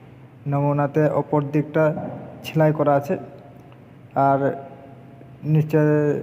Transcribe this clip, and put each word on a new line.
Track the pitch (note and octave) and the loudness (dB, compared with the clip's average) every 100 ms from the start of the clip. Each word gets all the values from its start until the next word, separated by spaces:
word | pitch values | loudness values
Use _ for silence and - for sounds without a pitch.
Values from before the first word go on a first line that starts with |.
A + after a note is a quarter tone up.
| - - - - C#3 | -20 -20 -20 -14 -4
নমুনাতে | C#3+ C#3+ C#3+ C#3+ D#3 D3+ | -2 0 0 0 2 2
ওপর | - C#3+ D3+ | 0 0 -2
দিকটা | C#3 D#3 D3+ - G2+ - - - - - | 0 -2 0 0 0 0 -8 -12 -16 -16
সেলাই | - D#3+ D#3 | -6 0 2
করা | D3+ D3 | 2 2
আছে | C#3+ C3+ F#3 - - - - - - - - - D3 | 2 0 -6 -8 -18 -20 -20 -20 -20 -20 -20 -8 0
আর | C#3 C#3 C#3 - - - - - - - - - | 2 2 0 -4 -10 -20 -20 -20 -20 -20 -20 -10
নিচে | D3 D#3 D3+ D#3 D3+ D3+ D3 C#3 | 0 0 2 2 2 2 0 -2